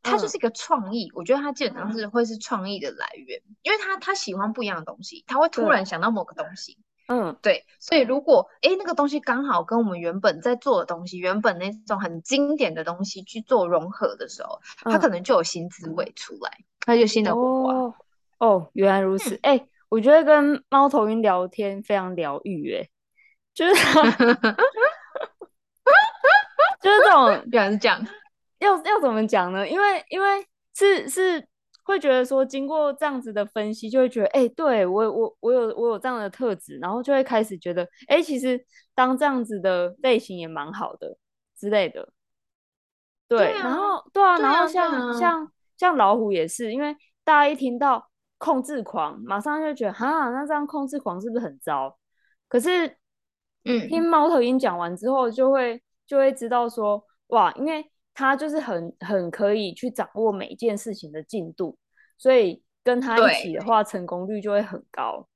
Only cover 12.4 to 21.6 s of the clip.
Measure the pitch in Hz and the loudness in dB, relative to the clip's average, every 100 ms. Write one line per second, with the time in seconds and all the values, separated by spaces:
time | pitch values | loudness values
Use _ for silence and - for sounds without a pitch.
12.4 | 285 302 214 160 160 175 196 190 196 226 | 0 0 -2 -4 -8 -8 -10 -10 -14 -16
13.4 | 220 240 175 170 170 202 190 101 - - | -2 0 2 0 -2 -6 -6 -6 -14 -14
14.4 | - - - - 233 214 240 175 185 214 | -16 -16 -18 -10 0 2 2 0 0 0
15.4 | 165 175 170 - 165 165 - - - - | 0 -8 -12 -12 -10 -8 -8 -10 -18 -12
16.4 | - - _ _ - 240 220 226 208 233 | -12 -12 _ _ 2 4 4 2 0 0
17.4 | 254 262 262 262 247 - _ _ _ _ | 0 0 0 -2 -4 -8 _ _ _ _
18.4 | 233 190 160 - 196 190 190 190 233 - | 2 2 0 0 2 4 0 -2 -4 0
19.4 | 277 269 - _ _ 220 226 311 302 302 | 2 2 0 _ _ 0 6 6 8 6
20.4 | 285 294 _ 277 277 277 214 220 214 180 | 6 0 _ 4 4 4 0 2 2 2
21.4 | 185 - | -2 -4